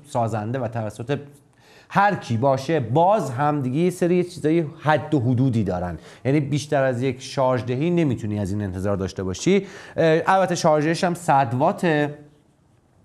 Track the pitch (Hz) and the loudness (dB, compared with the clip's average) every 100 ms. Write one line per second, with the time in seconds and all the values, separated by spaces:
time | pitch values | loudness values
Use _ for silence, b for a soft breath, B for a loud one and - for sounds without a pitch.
0 | - 127 117 107 107 135 113 117 107 - | -6 -2 -2 -2 -4 -4 -6 -6 -8 -8
1 | 117 143 - - _ b b b b 190 | -6 -6 -8 -20 _ b b b b 2
2 | 208 185 - 113 139 131 - 160 110 139 | 2 0 -2 0 2 2 0 -2 0 2
3 | 180 220 139 123 147 147 127 139 180 180 | 2 2 -2 -2 0 0 -2 0 0 0
4 | 175 180 180 - 151 165 147 - 147 151 | 0 0 -2 -4 0 0 0 -2 0 0
5 | - 151 117 123 135 113 95 90 87 80 | 2 0 2 2 2 2 0 -2 -4 -8
6 | B B 123 147 139 143 - 143 135 120 | B B 0 0 0 -4 0 0 2 0
7 | 135 127 - - 131 127 110 127 165 175 | -2 -4 -6 0 0 0 -2 -2 0 2
8 | 151 113 104 104 95 104 101 92 98 98 | 2 0 -4 -4 -2 -4 -4 -4 -2 -2
9 | 92 - 92 92 170 196 196 B B - | -2 -4 -6 -2 2 2 0 B B 0
10 | 165 160 170 190 180 175 170 151 151 165 | 2 4 4 2 2 2 2 4 2 0
11 | 180 170 - 139 135 123 160 202 180 151 | -2 -2 2 2 2 0 0 2 2 2
12 | 147 147 - _ _ _ _ _ _ _ | 0 -4 -18 _ _ _ _ _ _ _